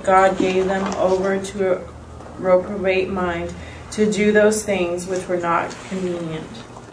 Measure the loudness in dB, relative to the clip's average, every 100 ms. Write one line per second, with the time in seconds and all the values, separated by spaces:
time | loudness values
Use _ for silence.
0 | 4 6 6 4 0 2 0 0 -2 0
1 | 2 2 0 -2 -4 -2 0 0 -4 -16
2 | -16 -16 -16 -4 4 4 2 -2 0 0
3 | 0 -2 -2 -4 -6 -10 -14 -16 -8 0
4 | 2 4 4 6 6 4 -2 0 0 -2
5 | -4 -4 -2 -2 0 0 -2 -8 -8 -6
6 | -4 -4 -6 -8 -10 -16 -16 -18 -20